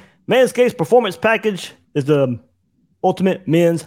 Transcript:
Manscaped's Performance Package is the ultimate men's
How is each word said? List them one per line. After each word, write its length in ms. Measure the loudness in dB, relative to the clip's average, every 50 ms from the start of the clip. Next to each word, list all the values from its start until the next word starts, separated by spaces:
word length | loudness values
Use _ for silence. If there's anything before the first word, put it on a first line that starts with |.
| -16 _ _ _ -4 -2
Manscaped's 460 | 2 2 2 2 2 0 0 0 0
Performance 420 | -4 -2 2 2 2 2 2 -6
Package 560 | -2 0 0 0 0 -2 -4 -4 -6 -10 -16 -20 _ _ _ -6
is 100 | -4 0
the 360 | 0 2 2 2 0 -2 -8 _ _ _ _ _ _ _ _ _ _ _ -4 -2
ultimate 420 | -2 -2 0 -2 -2 -2 -2 -4
men's 400 | -2 0 2 2 2 0 -2 -6